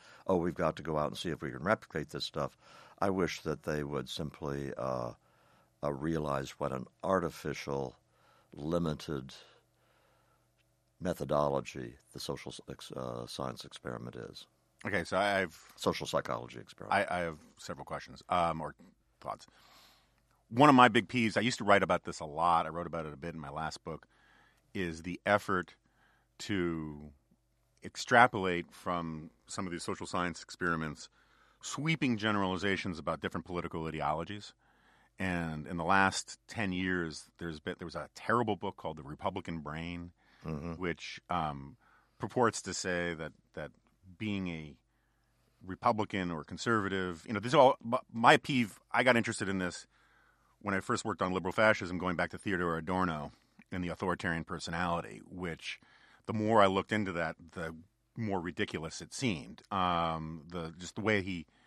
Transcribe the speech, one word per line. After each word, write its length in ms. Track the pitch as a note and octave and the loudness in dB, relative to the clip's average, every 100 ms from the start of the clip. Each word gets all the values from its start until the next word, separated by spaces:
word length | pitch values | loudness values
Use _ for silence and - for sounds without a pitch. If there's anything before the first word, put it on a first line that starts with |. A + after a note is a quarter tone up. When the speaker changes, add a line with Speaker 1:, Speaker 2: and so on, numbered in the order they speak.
| - - - | -14 -14 0
Speaker 1:
"Oh, 120 | F#2 | 2
we've 180 | F2 D#2+ | 2 0
got 200 | E2 D#2+ | 0 0
to 40 | |
go 160 | D#2+ D#2 | -4 -2
out 120 | D2 | -2
and 60 | - | -2
see 120 | F2+ | -6
if 140 | D2 | -4
we 80 | D2 | -6
can 100 | B1+ | -4
replicate 460 | E2+ A2 - D#2+ C#2+ | 0 0 -2 -8 -6
this 160 | C#2+ - | -8 -8
stuff." 320 | D#2+ C2+ - - - - - | -4 -4 -6 -20 -20 -18 -2
I 140 | G2+ | 0
wish 300 | F#2+ E2+ - | 2 0 -2
that 200 | E2 D2 | -6 -6
they 220 | - D2+ | -2 -2
would 260 | C#2+ C#2+ B1+ | -2 -4 -6
simply, 640 | - D2+ - D2+ C#2 C2+ G#1 | -6 -8 -6 -6 -4 -6 -4
uh, 360 | C2 B1+ A#1+ A#1 _ _ _ _ _ - | -4 -2 -4 -8 _ _ _ _ _ -6
uh, 100 | D2 | -4
realize 640 | C#2 D#2 D#2+ D2+ C#2 C2+ - | -2 -2 0 0 -2 -2 -4
what 120 | C#2+ | -4
an 160 | C2 B1 _ | -4 -8 _
artificial, 920 | E2+ F#2+ E2+ - D#2 C2+ - C#2 C2 - _ _ _ _ _ | 0 2 2 -4 -6 -6 -4 -4 -4 -10 _ _ _ _ _
limited 800 | - D2+ E2+ E2 D2+ - C#2+ C2+ - - - _ _ _ _ _ _ _ _ _ _ _ _ _ - | -10 -2 0 0 -2 -4 -6 -8 -16 -20 -20 _ _ _ _ _ _ _ _ _ _ _ _ _ -8
methodology 960 | F2+ E2 C#2 D2 D2 C#2 B1 C#2 A#1+ B1 _ | -4 -4 0 2 2 0 -4 -10 -12 -14 _
the 60 | C#2 | -14
social 320 | - C2+ - | -8 -8 -8
s-, 100 | - - | -14 -14
ex-, 220 | C2+ - | -14 -10
uh, 340 | B1+ B1 A#1+ A#1+ | -8 -8 -8 -10
science 380 | - C2 A#1+ C#2 | -6 -6 -6 -14
experiment 500 | - - A#1 A#1+ A#1 | -12 -10 -8 -10 -12
is. 320 | G1+ - - _ _ _ G#2+ | -12 -14 -20 _ _ _ -2
Speaker 2:
Okay, 180 | F#2+ | -2
so 140 | E2+ F#2+ | 0 2
I, 240 | G2+ G2 | 2 2
I've 160 | F2+ - - - | 0 -4 -20 -2
Speaker 1:
Social 320 | G2 E2+ C2+ | -2 0 0
psychology 520 | C#2+ - A#1 A#1+ A#1+ | -2 -2 -6 -6 -14
experiment. 480 | - - G2+ G2+ G2 | -16 -14 0 0 2
Speaker 2:
I, 80 | F2+ | -2
I 20 | |
have 160 | E2+ D2+ - - | -4 -6 -16 -18
several 280 | - E2 - | -12 -12 -8
questions, 380 | D2 - - - | -10 -10 -16 -2
um, 320 | F2+ E2+ D#2+ | 2 2 0
or 140 | D2 - - _ _ _ | -6 -10 -20 _ _ _
thoughts. 240 | - - - _ - - - _ _ _ _ _ - | -10 -10 -12 _ -20 -20 -20 _ _ _ _ _ -6
One 200 | A2+ D3 | 8 10
of 60 | C3 | 12
my 120 | B2 | 10
big 180 | A2 G2 | 10 2
peeves, 300 | B2+ A2+ G#2 | 2 2 2
I 40 | |
used 160 | A2+ - | 0 0
to 60 | |
write 180 | G2+ G2+ | 6 6
about 200 | F2+ F2 | 8 2
this 160 | - - | 0 -10
a 60 | D#2+ | -8
lot, 400 | D2 E2+ E2+ D#2+ | 0 4 4 2
I 40 | |
wrote 180 | E2 E2+ | -4 -6
about 180 | E2 D#2 | -6 -8
it 80 | |
a 40 | C#2+ | -8
bit 160 | E2+ | -8
in 60 | D#2+ | -8
my 100 | C#2+ | -10
last 340 | D2 D#2+ - | -6 -8 -8
book, 240 | - D#2 - _ _ _ _ _ _ | -12 -12 -14 _ _ _ _ _ _
is 280 | G2+ F2+ E2 | -6 -6 -6
the 180 | F2 F2 G2 | -8 -4 4
effort 500 | G#2 - F#2 E2+ - _ _ _ _ _ - | 4 4 0 0 -10 _ _ _ _ _ -14
to 680 | - G2 F2 E2 D#2 D2 D2 C#2+ _ _ _ _ _ _ | -4 0 0 -2 -6 -12 -16 -20 _ _ _ _ _ _
extrapolate 880 | - - - B2 B2 G#2+ F#2+ F2 F2 | -16 -10 4 8 8 6 0 0 -2
from 600 | - F#2+ F2 E2 D#2 E2 _ - | -8 -4 -4 -4 -8 -12 _ -14
some 180 | - F#2 | -8 -6
of 60 | |
these 120 | E2+ | -6
social 220 | - F#2+ F2+ | -6 -8 -4
science 360 | F#2+ F2 E2 | -2 -2 -2
experiments 640 | - - F2+ E2 D#2 C#2+ - _ _ _ _ _ | -12 -4 0 0 -2 -6 -14 _ _ _ _ _
sweeping 540 | - - D#3 D#3+ C#3 A2 | -10 -4 -2 0 2 2
generalizations 840 | G#2+ G#2 F#2+ F#2 G2+ F#2 G2 E2 | 2 2 2 0 0 0 -2 -4
about 220 | D#2 D#2+ | -4 -2
different 240 | F#2+ F#2 E2 | -2 -6 -6
political 420 | F2 E2 E2+ D#2+ | -6 -4 -6 -6
ideologies. 680 | D2+ D2 D#2 E2+ G#2 - - _ _ _ _ _ - | -2 -2 -2 -4 -10 -14 -20 _ _ _ _ _ -6
And 480 | F#2+ F2 E2 D#2 D2+ | -2 -2 -2 -6 -8
in 120 | F2 | -4
the 60 | |
last 540 | E2 G2 F#2+ - - - - | 2 6 6 2 -8 -16 -12
ten 240 | - G2+ | -4 -2
years, 520 | F2+ F#2 F2+ E2 D2 - - | 0 0 0 -2 -6 -16 -12
there's 200 | E2+ D#2 | -10 -8
been, 160 | - E2 | -8 -8
there 60 | E2+ | -8
was 80 | D#2+ | -10
a 140 | C#2+ | -10
terrible 420 | - - A#2 A2+ F#2+ | -10 0 2 2 0
book 220 | G2+ - | -4 -6
called 200 | E2 D#2 | -8 -8
The 60 | |
Republican 560 | C#2 D#2 G2+ F#2 F2 E2+ | -10 -6 -4 -4 -6 -6
Brain, 520 | D2 D#2+ E2+ F2 F2 _ _ _ D#2+ | -6 -6 -6 -8 -10 _ _ _ -8
Speaker 1:
Mm-hmm. 280 | D2+ E2 | -6 -6
Speaker 2:
which, 460 | E2+ F2+ D#2+ - - - | -4 -4 -4 -8 -14 -4
um, 480 | F2 D#2 C#2+ C#2 - _ _ _ - | -2 -2 -6 -12 -18 _ _ _ -10
purports 420 | G#2+ B2+ A#2 - | -6 2 2 2
to 120 | - E2+ | -6 -6
say 400 | F#2+ F2 F2 D#2+ | -2 -2 -2 -4
that, 160 | D#2 - _ - | -8 -12 _ -12
that 160 | D2 _ _ _ F#2 F2+ | -12 _ _ _ -20 -8
being 280 | G#2+ G2+ F#2 | -4 -2 -4
a 260 | E2 D#2 C#2 _ _ _ _ _ _ _ _ F#2+ | -6 -10 -16 _ _ _ _ _ _ _ _ -12
Republican 640 | F#2 B2 A2 G2+ G2+ F2+ | 0 2 2 0 0 -2
or 140 | D#2+ | -4
conservative, 800 | C#2+ F2+ A#2+ A2+ G2 F#2+ F#2 E2 - | -6 -6 2 2 2 -2 -2 -6 -4
you 80 | |
know, 60 | G#2 | -4
this 100 | A#2 | 2
is 60 | D3+ | 8
all 220 | C3 - | 8 8
m-, 140 | A2+ A#2 - | -2 -4 -4
my 240 | A2+ A#2+ D3+ | 4 8 8
peeve. 420 | - C3+ G#2+ - _ | 6 0 0 -4 _
I 100 | A#2 | 2
got 160 | B2+ A#2 | 6 6
interested 320 | A2 G#2+ G2 | 4 -2 -2
in 80 | F#2+ | 0
this 300 | F2+ - - _ _ _ _ _ _ _ | -2 -4 -14 _ _ _ _ _ _ _
when 140 | G2+ F#2+ | -2 -2
I 60 | |
first 220 | - A#2 | 0 -2
worked 200 | A2+ F#2+ | -2 -2
on 100 | F#2 | 0
liberal 180 | F#2 F2+ | 0 0
fascism, 460 | G2 A2 A2 F#2 F2 | 6 6 6 2 -2
going 180 | F2+ E2 | -2 0
back 140 | F2 | -2
to 80 | F#2+ | -4
Theodore 400 | A2 F#2 F2 E2 | -4 0 0 0
Adorno 540 | D#2+ F#2 F2+ D#2 D2 - _ _ - | 0 0 0 0 -6 -12 _ _ -10
and 120 | F#2 | -6
the 60 | F2 | -4
authoritarian 540 | - F#2+ F2 F#2+ E2 | -4 -2 -2 -2 -2
personality, 760 | E2 E2+ - E2+ F2+ E2+ - G#1+ - | -4 -8 -6 -2 -2 -2 -4 -14 -14
which 520 | F2 F2 D#2+ - - _ - - - - | -8 -8 -8 -10 -14 _ -20 -20 -20 -6
the 60 | |
more 280 | G#2+ G#2+ A2+ | -2 6 8
I 60 | G2 | 8
looked 240 | F#2+ - | 8 2
into 200 | G#2+ G2 | 0 0
that, 240 | E2+ E2 - E2+ | -2 -2 -4 -12
the 200 | - E2 D#2+ F2 _ _ - | -10 -8 -10 -18 _ _ -8
more 240 | A2+ F#2+ | -4 -2
ridiculous 640 | E2+ - G2+ F2+ D#2+ - | -4 -4 -2 -2 -6 -10
it 140 | F2+ - | -12 -4
seemed. 480 | C3 E2 A#2 - - | -2 -2 -6 -16 -6
Um, 720 | G2 F2+ E2+ E2 D#2+ D#2 D#2+ D2+ | 0 2 2 0 -2 -6 -10 -10
the, 280 | F2 E2 E2 | -8 -8 -10
just 160 | F2+ | -12
the 80 | - | -4
way 220 | G#2 G#2 | 2 2
he, 240 | F#2 F2+ - _ | 2 -6 -8 _